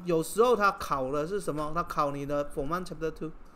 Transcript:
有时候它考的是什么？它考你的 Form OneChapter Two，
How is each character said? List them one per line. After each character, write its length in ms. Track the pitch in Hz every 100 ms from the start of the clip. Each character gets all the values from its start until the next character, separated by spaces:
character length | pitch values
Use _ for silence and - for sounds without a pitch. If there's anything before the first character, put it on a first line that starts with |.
| 175
有 180 | 165
时 180 | 156 196
候 140 | 247 214
它 160 | 202
考 400 | 196 - 143 131
的 160 | 147 160
是 140 | 202
什 120 | 170
么？ 200 | 151 151 165
它 80 |
考 280 | 170 - 143
你 140 | 139 139
的 240 | 143 147
Form 200 | - 139
OneChapter 420 | 175 185 160 160
Two， 220 | 156 - - -